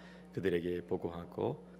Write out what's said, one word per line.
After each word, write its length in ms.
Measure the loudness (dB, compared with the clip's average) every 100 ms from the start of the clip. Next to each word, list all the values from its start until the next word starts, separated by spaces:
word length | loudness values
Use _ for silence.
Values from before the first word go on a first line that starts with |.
| -16 -16 -6
그들에게 480 | 2 4 4 4 0
보고하고 840 | 2 0 0 -4 -6 0 0 0 -8